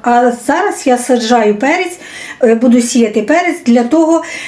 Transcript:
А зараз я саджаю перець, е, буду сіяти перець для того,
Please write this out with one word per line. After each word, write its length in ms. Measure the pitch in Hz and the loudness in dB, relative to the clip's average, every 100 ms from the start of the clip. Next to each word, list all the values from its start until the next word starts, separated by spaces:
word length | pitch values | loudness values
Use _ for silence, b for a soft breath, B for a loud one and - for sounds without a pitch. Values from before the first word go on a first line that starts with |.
А 300 | 240 240 247 240 - | 0 2 2 0 -2
зараз 400 | 320 392 349 269 | -2 -2 -2 -2
я 120 | 247 | 0
саджаю 580 | - 247 226 240 208 208 | 0 0 2 2 2 0
перець, 420 | 254 349 359 - B B B B | 0 -2 -4 -10 B B B B
е, 120 | 233 | 2
буду 260 | 226 247 240 | 2 4 2
сіяти 420 | 233 247 220 220 | 2 0 0 0
перець 400 | 214 320 349 349 - | 0 0 0 -2 2
для 180 | 240 | 2
того, 380 | 240 311 320 330 B B | 2 2 2 0 B B